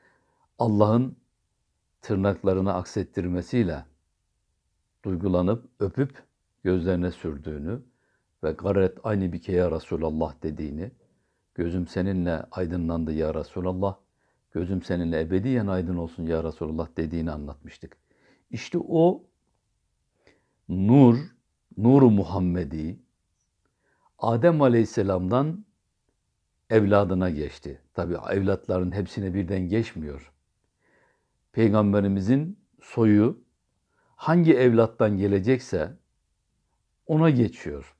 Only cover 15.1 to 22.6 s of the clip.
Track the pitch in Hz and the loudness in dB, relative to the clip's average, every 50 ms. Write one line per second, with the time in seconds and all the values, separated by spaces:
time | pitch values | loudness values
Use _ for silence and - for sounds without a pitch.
15.1 | 85 78 80 80 92 92 98 131 131 120 104 101 95 92 87 82 92 87 85 80 | -2 -2 -2 0 -2 -2 0 0 -2 -2 -2 -2 -2 -2 -2 -4 -4 -6 -6 -8
16.1 | - - 85 80 82 80 80 80 76 - - 78 78 80 82 - _ - 82 78 | -8 -8 -6 -4 -4 -4 -4 -6 -8 -8 -8 -8 -6 -6 -8 -6 _ -6 -6 -4
17.1 | 82 82 80 82 76 73 73 69 71 - - - - - - - _ _ _ _ | -4 -4 -6 -6 -6 -8 -10 -12 -14 -16 -20 -20 -20 -20 -20 -20 _ _ _ _
18.1 | _ _ _ _ _ _ _ _ - 113 - - - 175 - - 160 160 165 175 | _ _ _ _ _ _ _ _ -12 -12 -8 -6 -6 -6 -4 0 2 4 4 4
19.1 | 185 - - _ _ _ _ _ _ _ _ _ _ _ _ _ _ _ _ _ | 4 0 -4 _ _ _ _ _ _ _ _ _ _ _ _ _ _ _ _ _
20.1 | _ _ _ _ _ _ _ _ _ _ _ - 90 92 95 104 120 143 139 120 | _ _ _ _ _ _ _ _ _ _ _ -8 -4 -2 2 4 6 8 8 8
21.1 | 117 127 156 - - _ _ _ _ _ _ _ - - 104 120 131 139 135 120 | 6 4 0 -8 -16 _ _ _ _ _ _ _ -8 0 2 4 6 8 8 8
22.1 | 107 101 92 - 95 95 92 90 87 90 | 6 4 2 0 -2 -2 -2 -2 -2 -2